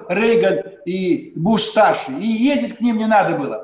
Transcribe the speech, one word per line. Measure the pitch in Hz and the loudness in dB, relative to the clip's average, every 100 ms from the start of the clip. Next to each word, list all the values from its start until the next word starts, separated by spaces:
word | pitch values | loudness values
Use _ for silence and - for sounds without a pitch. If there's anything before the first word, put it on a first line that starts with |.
| - | -6
Рейган | 190 226 220 190 - - - 175 | 0 2 4 2 0 -6 -10 -6
и | 190 180 156 - | -2 0 -2 -4
Буш-старший? | 160 175 220 - 214 190 147 - 139 | -4 0 2 2 2 2 2 -4 -6
И | 220 | -4
ездить | 220 269 285 233 - | 0 2 0 -2 -2
к | |
ним | 233 220 | -2 0
не | |
надо | 220 214 170 | 2 2 2
было. | 165 110 107 | -2 -6 -8